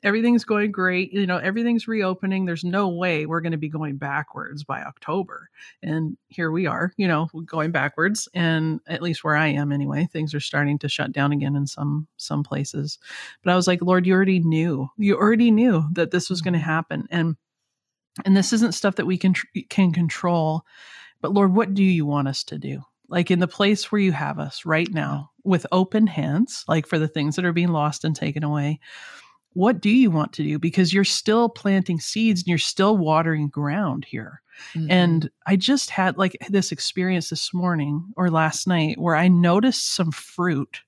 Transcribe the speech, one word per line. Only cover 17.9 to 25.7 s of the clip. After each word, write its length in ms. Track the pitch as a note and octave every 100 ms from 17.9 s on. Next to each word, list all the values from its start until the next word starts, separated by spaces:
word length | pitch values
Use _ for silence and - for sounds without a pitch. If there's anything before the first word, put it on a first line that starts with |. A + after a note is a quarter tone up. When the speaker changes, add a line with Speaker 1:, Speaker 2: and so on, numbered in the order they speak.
| _ _ - -
Speaker 1:
and 100 | G3
this 160 | F#3+
isn't 220 | A3+ A3+
stuff 220 | E3+ G3+ F#3+
that 100 | F3
we 100 | F#3
can 140 | F#3+
tr-, 160 | F#3 - - -
can 240 | - F#3
control. 720 | E3 E3 - F3 F3 D#3+ D#3+ _ - - - - _
But 100 | D#3+
Lord, 220 | G3+ G3 F#3
what 180 | A3+
do 80 | G3
you 220 | F#3+ F3 D3
want 220 | C#3+ C3+
us 160 | C3+ -
to 140 | D3+
do? 220 | C#3 C#3 C3+ _ _
Like, 240 | F3 E3+
in 80 | F3
the 80 | F3
place 420 | - G3+ G#3 -
where 120 | G#3+
you 100 | F#3+
have 260 | D3 D3 D3
us 280 | D3 - E3
right 260 | D#3 E3+
now, 400 | D#3+ C#3+ C#3+ C#3+ _ F#3+
Speaker 2:
Yeah. 40 |
Speaker 1:
with 140 | F3+ -